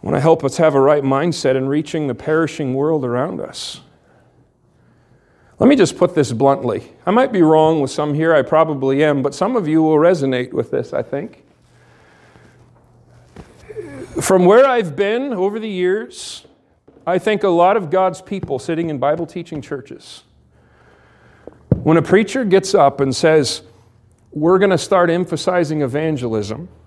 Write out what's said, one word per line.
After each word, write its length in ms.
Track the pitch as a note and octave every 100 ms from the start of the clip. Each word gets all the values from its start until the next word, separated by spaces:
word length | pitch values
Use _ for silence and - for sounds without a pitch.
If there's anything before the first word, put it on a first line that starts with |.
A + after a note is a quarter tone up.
want 140 | - D#2
to 60 |
help 220 | D3+ D#3+
us 140 | C#3 -
have 160 | D#3+
a 60 | C#3
right 240 | C3+ D3
mindset 520 | C#3 C3+ E3 - C#3+ C3
in 120 | C3+
reaching 400 | D3 D3+ E3 D3
the 80 | A#2+
perishing 580 | - D#3 D#3+ - C#3+
world 320 | C3 D3+ D#3+ C3
around 360 | A#2+ D3 D#2+
us. 400 | - - - - - _ _ _ _ _ _ _ _ _ _ _ _ _ _ _ _ _
Let 80 | -
me 80 | B3+
just 220 | F3 -
put 180 | F3+ E3+
this 160 | B2+
bluntly. 640 | A2+ C3+ C#3 A#2 G2+ - - -
I 60 |
might 220 | G#3 C4
be 100 | G#3
wrong 380 | D#3+ D#3 D#3 D#3+
with 100 | C3+
some 240 | - D3 D3
here, 180 | D#3+
I 80 | D#3
probably 600 | B2 D#3 D#3+ D3 C3+ C3+
am, 180 | D#3 C#3+
but 140 | C3+ -
some 200 | F#3+ B3+
of 120 | D#3+
you 160 | D#3+
will 140 | D#3+ D#3
resonate 560 | E3 F3+ C#3 B2+ B2
with 180 | - A#2+
this, 200 | C3+ -
I 120 | C3
think. 400 | A#2+ C#3 G3 - _ _ _ _ _ _ _ _ _ _ _ _ _ _ _ _ _ _ _ - - _ - A4 F4 C#4 F4 -
From 240 | - F#3+ F3+
where 200 | G#3+ C4+
I've 300 | B3 F#3 C3+
been 340 | G3+ A3+ C#4
over 280 | A3 F#3+ G#3+
the 100 | A3
years, 760 | F#3 F3+ G3 A#3+ - - - _ _ _ _ _ _ -
I 120 | F3+
think 240 | A3 G#3
a 60 | G3+
lot 280 | E3+ F3 A3
of 120 | F3
God's 320 | F#3 F#3 E3+
people 380 | - G3 - C#3
sitting 300 | - E3 E3+
in 80 | D3
Bible 280 | C#3 D3+ E3+
teaching 360 | - E3 D#3
churches, 600 | C3 C#3+ - - - - _ _ _ _ _ _ _ _ _ _ _ _ - - _ -
when 120 | D3 E3
a 60 |
preacher 420 | - F#3+ G#3+ C4
gets 320 | A#3 F#3 F#3+ G#3
up 240 | C#3+ C#3
and 160 | C3+ B2+
says, 460 | E3 D#3 C3+ - - _ _ _ _ _ _
"We're 260 | - D#3 F#3
gonna 180 | G3 F3
start 320 | - G3 F3
emphasizing 720 | E3+ F3 D#3 - F3+ D#3+ D#3
evangelism" 840 | C#3 C3+ D#3+ D3+ B2 A2 G2+ A2 F3 -